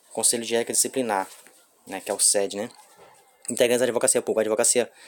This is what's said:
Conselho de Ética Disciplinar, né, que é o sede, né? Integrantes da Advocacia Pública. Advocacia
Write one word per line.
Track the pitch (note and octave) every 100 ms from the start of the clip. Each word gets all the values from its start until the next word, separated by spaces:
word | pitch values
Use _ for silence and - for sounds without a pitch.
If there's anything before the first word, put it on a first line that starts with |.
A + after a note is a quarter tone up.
| _
Conselho | - A2 A#2
de | A2+ A#2
Ética | A#2
Disciplinar, | A#2 A#2+ C3 A#2+ G2 G2 - - - _ _ -
né, | F#2+
que | -
é |
o | G2
sede, | - G2+ G2 G2+
né? | A#2+ - - - - - _ _ -
Integrantes | A#2+ B2 A#2+
da |
Advocacia | B2 A#2 B2+ B2
Pública. | A2+ A2
Advocacia | G#2+ G#2+ G#2+ B2 A2 -